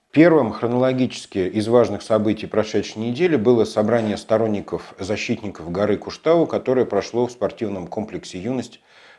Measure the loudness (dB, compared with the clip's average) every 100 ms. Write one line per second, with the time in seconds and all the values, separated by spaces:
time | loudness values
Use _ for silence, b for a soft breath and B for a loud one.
0 | _ 6 8 6 2 0 -2 2 2 2
1 | -2 -4 -8 -2 -2 -2 2 4 4 0
2 | 0 0 2 -2 -2 -2 0 -2 -4 -6
3 | -6 0 0 2 4 4 2 0 2 2
4 | 0 -4 0 0 0 -2 -4 -8 -10 -12
5 | -6 -4 -4 -6 -6 -12 -8 -2 0 0
6 | -4 -4 2 4 2 -2 0 0 0 0
7 | -2 -2 -2 -2 -6 -4 -8 -6 -8 -8
8 | -8 -10 -12 -10 -6 -6 -8 -14 b b
9 | b